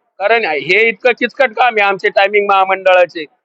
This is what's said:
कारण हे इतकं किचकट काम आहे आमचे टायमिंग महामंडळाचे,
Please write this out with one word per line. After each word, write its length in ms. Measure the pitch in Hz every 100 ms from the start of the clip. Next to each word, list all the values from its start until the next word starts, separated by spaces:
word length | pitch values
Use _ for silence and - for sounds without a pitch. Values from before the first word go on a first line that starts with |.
| _ _
कारण 260 | 196 226
हे 440 | 202 151 139 196 226
इतकं 220 | 196 254
किचकट 400 | 233 233 - 262 214
काम 180 | 247 220
आहे 100 | 202
आमचे 200 | 196 208
टायमिंग 400 | 196 196 208 202
महामंडळाचे, 720 | 196 190 190 185 185 175 170 147 _